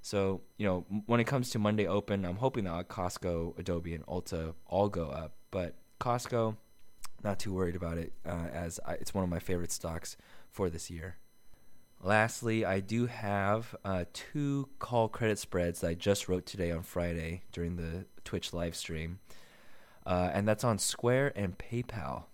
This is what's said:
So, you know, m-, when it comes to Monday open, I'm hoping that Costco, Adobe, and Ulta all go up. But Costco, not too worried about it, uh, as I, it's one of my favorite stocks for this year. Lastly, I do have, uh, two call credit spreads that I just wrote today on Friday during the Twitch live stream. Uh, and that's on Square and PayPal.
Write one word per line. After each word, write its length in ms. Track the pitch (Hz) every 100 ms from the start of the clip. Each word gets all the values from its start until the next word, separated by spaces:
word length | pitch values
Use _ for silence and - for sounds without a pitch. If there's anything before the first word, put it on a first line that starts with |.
So, 400 | - 101 98 95 - -
you 100 | 104
know, 180 | 90 87
m-, 120 | 104 104
when 120 | 120
it 60 | 117
comes 240 | 135 120
to 100 | 113
Monday 280 | 104 107 95
open, 380 | 101 - 101 90
I'm 100 | 95
hoping 300 | 131 127 95
that 240 | 85 90
Costco, 680 | - 90 - 92 85 85 -
Adobe, 380 | 90 85 85 82
and 100 | -
Ulta 480 | 90 - 87 80 - -
all 200 | 92 104
go 220 | 92 80
up. 260 | 69 78 - -
But 240 | 95 85 - - -
Costco, 580 | 123 120 - 120 110 107 - - - - - -
not 160 | 104 95
too 140 | 104
worried 220 | 92 90 87
about 220 | 87 85
it, 160 | 82 -
uh, 260 | - 87 85
as 260 | 85 85 82 -
I, 80 |
it's 220 | 82 - 98
one 80 |
of 80 | 92
my 80 | 85
favorite 320 | - 87 85
stocks 440 | - 85 85 - - - - -
for 180 | - 95
this 220 | 82 -
year. 260 | 85 90 95 - - - - - - - -
Lastly, 600 | 92 107 113 - 120 110
I 180 | 92 95
do 260 | 95 113 120
have, 680 | 117 101 101 98 110 113 -
uh, 220 | 98 92 90
two 560 | - - 151 143 139 135 -
call 320 | - 120 110
credit 300 | - 113 104
spreads 420 | - 92 87 85
that 60 | 87
I 60 | 85
just 340 | 101 98 -
wrote 160 | 92 -
today 240 | 101 85
on 140 | 82
Friday 580 | 87 90 87 85 80 87 -
during 260 | - 85 87
the 280 | 82 85 98 -
Twitch 300 | - 98 -
live 220 | 87 85 82
stream. 420 | - 80 82 90 - - - - - - - - -
Uh, 240 | 90 90
and 160 | 92 104
that's 160 | 107
on 140 | 123 101
Square 560 | - - 120 127 139 -
and 220 | 98 92
PayPal. 680 | - 120 123 107 67 60 -